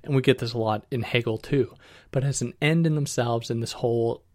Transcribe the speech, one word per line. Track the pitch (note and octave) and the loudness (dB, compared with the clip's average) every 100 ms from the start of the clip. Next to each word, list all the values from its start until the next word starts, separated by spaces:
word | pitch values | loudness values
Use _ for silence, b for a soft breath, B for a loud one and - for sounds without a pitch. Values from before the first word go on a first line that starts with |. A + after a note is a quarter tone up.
and | - | 0
we | C3+ | 2
get | C3 B2+ | 4 2
this | A#2+ | 0
a | A#2+ | -2
lot | A2 G#2+ - | -2 -2 -4
in | B2+ | -6
Hegel | A2 A#2+ A#2 A2 | -2 0 0 -6
too, | - C#3+ B2 - B B B | -2 0 0 -4 B B B
but | C#3 | -2
as | C#3+ C3 | -2 -2
an | A#2+ - | -6 -2
end | D3 E3 E3 | 2 4 2
in | |
themselves | D3+ C#3 - A#2+ A#2 - | 2 -2 -2 0 0 -2
in | A#2 | -4
this | A2+ | -4
whole | - A#2+ A#2 A#2 A#2 _ | -2 0 2 0 -2 _